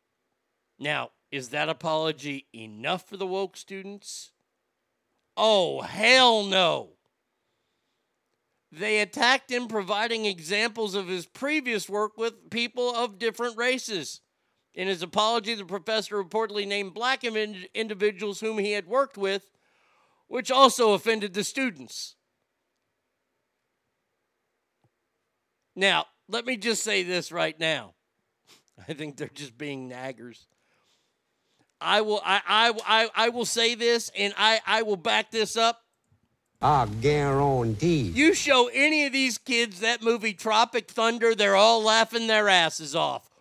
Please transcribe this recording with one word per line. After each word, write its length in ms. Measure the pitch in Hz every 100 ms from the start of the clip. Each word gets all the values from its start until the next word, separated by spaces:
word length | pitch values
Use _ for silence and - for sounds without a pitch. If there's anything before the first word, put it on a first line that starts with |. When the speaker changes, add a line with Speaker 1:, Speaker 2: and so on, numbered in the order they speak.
| _ _ _ _ _ _ _ -
Speaker 1:
Now, 320 | 143 143 120 _ _
is 200 | 139 123
that 180 | 147 156
apology 800 | 160 165 156 160 151 143 139 -
enough 520 | 117 110 107 135 180 -
for 120 | 196
the 80 | 190
woke 320 | 190 190 -
students? 720 | - 196 190 202 - - - _ _ _ _ _ _ _ _ _ _ -
Oh, 460 | 220 208 165 135
hell 640 | 120 147 226 262 247 220
no. 520 | 202 190 175 139 101 _ _ _ _ _ _ _ _ _ _ _ _ _ _ _ _ _ _
They 300 | 151 214 214
attacked 500 | 202 - 233 262 -
him, 160 | 247 240
providing 600 | 214 185 208 226 226 214
examples 680 | 175 156 202 226 220 214
of 140 | 196 185
his 180 | 185 160
previous 600 | - 277 311 247 214 -
work 300 | 208 214 226
with 320 | 226 220 160
people 440 | 226 240 254 247
of 240 | 233 240 190
different 380 | 226 220 240 226
races. 640 | 247 254 - 196 135 - _ _ _ _ _
In 140 | 170 185
his 140 | 180
apology, 520 | 175 202 214 233 208
the 100 | 220
professor 580 | 180 190 165 220 - 208
reportedly 440 | 175 220 220 208 196
named 280 | 202 196
black 300 | 208 240 262
in-, 420 | 240 214 214 190 180
individuals 640 | - 220 202 208 185 208 185
whom 180 | 220 220
he 140 | 202
had 140 | 208 170
worked 300 | 247 277 202
with, 340 | 196 196 - _ _ _ _ _ _ _ -
which 240 | 247 226
also 420 | 254 262 - 226
offended 400 | 190 226 220 202
the 120 | 185
students. 720 | 190 277 254 170 120 - - - _ _ _ _ _ _ _ _ _ _ _ _ _ _ _ _ _ _ _ _ _ _ _ _ _ _ _ _ _ _ _ _ _ _ _
Now, 320 | - 196 160 156 _ -
let 160 | 220
me 120 | 240 240
just 260 | 220 214
say 200 | 214 202
this 300 | 180 180 -
right 260 | 165 160 156
now. 360 | 160 143 101 _ _ _ _ _
<laughs> 500 | _ _ _ _ 95
I 40 |
think 240 | 147 151 123
they're 120 | 139
just 280 | - 143 113
being 320 | 147 135 127
naggers. 560 | 123 131 117 120 113 _ _ _ _ _ _ _ _ _ _ _ _ _ -
I 220 | 165 202
will, 180 | 214 208
I, 160 | - 196 175
I, 260 | 214 233 220 208
I, 220 | 220 220
I 140 | 202 233
will 160 | 240 214
say 280 | 233 233
this, 360 | 233 233 233 - 196
and 180 | 202 202
I, 240 | 214 220 -
I 160 | 220
will 140 | 220 196
back 340 | 220 214 214
this 260 | 226 214 226
up. 260 | 226 233 _ _ _ _ _ _ _ _
Speaker 2:
I 260 | 131 147 113 107
guarantee. 1040 | 135 147 143 139 143 131 117 104 170 160
Speaker 1:
You 320 | 101 143 311
show 340 | 370 302 254 240
any 340 | 240 302 311 277
of 60 |
these 260 | 269 262 214
kids 420 | - 240 233 180
that 220 | 220 240
movie 320 | 226 233 220
Tropic 560 | 180 220 214 233 240 -
Thunder, 440 | - 226 233 233
they're 200 | 220 202
all 280 | 196 220 226
laughing 440 | 220 220 220 233 226
their 220 | 214 208
asses 480 | 185 160 - 151 156
off. 340 | 151 123 - _